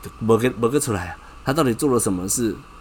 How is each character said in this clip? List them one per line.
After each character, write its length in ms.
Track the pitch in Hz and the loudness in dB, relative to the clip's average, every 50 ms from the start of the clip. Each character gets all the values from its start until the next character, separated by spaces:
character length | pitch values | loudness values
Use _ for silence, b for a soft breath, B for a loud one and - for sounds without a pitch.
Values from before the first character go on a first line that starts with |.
| - - - - | -10 -14 -12 -6
没 180 | 120 110 113 | 0 2 2
个， 160 | 113 117 127 - 104 | 4 4 2 0 2
没 100 | 117 113 | 0 2
个 120 | 131 147 | 2 2
出 120 | - - 107 | 0 0 -2
来 140 | 95 90 | -2 -4
啊， 100 | 85 - - B B B B - | -6 -10 -14 B B B B -4
他 60 | - 139 | -2 0
到 100 | 165 156 | 2 2
底 100 | 127 113 | 2 2
做 160 | - - 143 127 | 2 2 2 2
了 60 | 117 | 2
什 120 | - 110 95 | 2 2 0
么 140 | 90 90 98 | -2 -2 -2
事？ 260 | - - 120 110 90 - - - - - | -2 0 0 -2 -2 -4 -10 -18 -20 -20